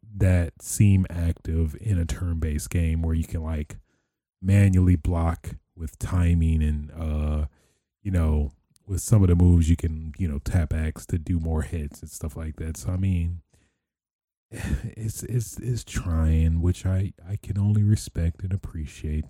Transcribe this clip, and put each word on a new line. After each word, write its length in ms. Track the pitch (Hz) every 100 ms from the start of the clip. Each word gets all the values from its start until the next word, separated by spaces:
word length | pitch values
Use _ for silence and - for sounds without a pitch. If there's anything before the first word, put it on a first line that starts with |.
| 110 101
that 440 | 92 90 82 -
seem 460 | - - 104 98 90
active 680 | 85 85 - - 82 80 73
in 180 | 110 92
a 60 | 82
turn-based 640 | - 87 82 78 76 -
game 340 | 90 82 80
where 120 | 82 80
you 80 |
can, 220 | 80 85 80
like, 320 | 80 76 - - _ _ _ _ _
manually 540 | 95 101 101 92 90 87
block 540 | - 87 82 80 - - _ -
with 240 | 80 -
timing 640 | - 90 87 85 80 80 78
and, 260 | 76 76
uh, 560 | - 80 76 76 76 76 - _ _ _ _
you 80 | 101
know, 400 | 92 80 76 73 - _ _ -
with 140 | 92
some 200 | - 113
of 60 | 92
the 80 | 87
moves 340 | 87 85 80
you 60 | 85
can, 360 | 85 78 80 76
you 80 | 92
know, 140 | 71
tap 340 | - 95 78 80
X 320 | 80 - -
to 120 | 90
do 200 | 76 90
more 240 | 80 80
hits 400 | - 85 73 -
and 80 | 78
stuff 260 | - 78 82
like 200 | 80 78
that. 200 | 80 82
So, 140 | -
I 60 | 92
mean, 460 | 95 90 85 85 - _ _ _ _ _ _
<sighs> 460 | _ _ _ _
it's, 720 | 117 - - 113 - 110 -
it's, 360 | - 120 110 -
it's 240 | 120 120 -
trying, 760 | - 87 80 80 80 80 82
which 240 | 87 90 95
I, 280 | 95 98 - 85
I 100 | 104
can 200 | - 98
only 280 | 101 104 104
respect 580 | 110 - - 85 -
and 100 | 92
appreciate, 760 | 98 - 85 71 - 78 76 73